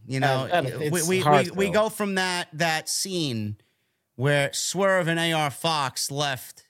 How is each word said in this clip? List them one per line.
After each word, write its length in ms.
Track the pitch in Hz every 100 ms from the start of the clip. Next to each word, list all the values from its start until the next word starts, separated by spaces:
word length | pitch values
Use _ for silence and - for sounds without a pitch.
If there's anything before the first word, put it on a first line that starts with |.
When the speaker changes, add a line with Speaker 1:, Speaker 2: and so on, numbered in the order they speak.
| 110
Speaker 1:
You 140 | 131
know, 280 | 139 131 127
Speaker 2:
I, 40 | 175
I, 40 |
Speaker 1:
we, 80 | 131
Speaker 2:
it's 380 | 131 151 170 160
Speaker 1:
we, 120 | 185
Speaker 2:
hard 260 | 151 143 -
Speaker 1:
we, 40 |
we 140 | 190 196
Speaker 2:
though. 60 |
Speaker 1:
go 160 | 202 220
from 260 | - 202 190
that, 320 | 185 175 -
that 340 | 151 170 156 -
scene 680 | - 196 180 147 113 107 104 _ _ _ _ _ -
where 380 | 139 143 139
Swerve 540 | - - 180 196 185 165
and 120 | 165
A 140 | 165
R 160 | 160 147
Fox 600 | - 165 156 131 - -
left 560 | 143 147 123 - -